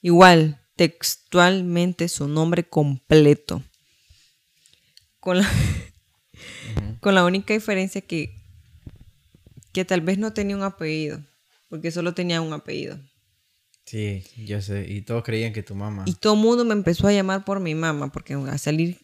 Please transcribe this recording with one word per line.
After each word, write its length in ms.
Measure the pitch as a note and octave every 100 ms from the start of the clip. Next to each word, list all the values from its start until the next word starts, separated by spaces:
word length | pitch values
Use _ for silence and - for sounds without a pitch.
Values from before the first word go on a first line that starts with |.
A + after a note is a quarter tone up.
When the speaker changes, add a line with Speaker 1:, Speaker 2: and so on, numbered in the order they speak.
Speaker 1:
Igual, 580 | F3 E3+ F#3 E3+ D#3 D3 _ -
textualmente 1300 | E3+ - - - _ F3+ F3+ F#3+ F3+ E3+ F3 F3 E3+
su 200 | - C#3+
nombre 360 | D3+ D#3+ E3+ E3
completo. 920 | - D3 C3+ _ D#3 D3 D3 - F2+ - _ _ _ _ _ _ _ _ _ _ _ _ _ _ _
Con 200 | - F3+
la, 100 | G3+ - - - - _ _ _ _ - - - - G#2
Speaker 2:
Ujú. 200 | G2+ A#2
Speaker 1:
con 140 | G3+
la 100 | F#3+
única 300 | F3 F#3+ G3
diferencia 460 | A3 G#3+ G3 F#3+ G3
que, 400 | - E3 D3 - - - _ - - - - _ _ _ _ - _
que 120 | -
tal 160 | F#3 F#3
vez 160 | E3 G3
no 140 | A3
tenía 240 | G#3+ G3+ G3
un 60 |
apellido, 580 | G3 F#3+ D#3 D#3 D3+ D#3+ D3 _ _ _ _
porque 220 | D#3+ E3
solo 240 | E3+ E3+
tenía 260 | F3 F3+ E3+
un 120 | D#3+
apellido. 460 | D3+ - D3 - D3 C3+ _ _ _ _ _ _ _ -
Speaker 2:
Sí, 380 | A2 G#2 G2 F#2 -
yo 240 | G#2+ G#2
sé, 240 | G2 G2+ F2+
y 140 | G2+
todos 220 | - A#2
creían 280 | A2+ A2 A2+
que 100 | G#2+
tu 100 | G2
mamá. 300 | G2 G#2 G2+ F#2+
Speaker 1:
Y 80 |
todo 200 | E3+ G#3+
el 60 | G#3+
mundo 240 | A3 A#3+
me 100 | A#3
empezó 340 | G#3 F#3 F3 G3+
a 40 |
llamar 320 | G3+ F#3+ F#3+
por 160 | G3 G3
mi 140 | F3
mamá, 380 | D#3 E3 D3 C#3
porque 220 | - -
al 240 | C#3 C3+ C#3+
salir, 420 | - D#3 E3+ F3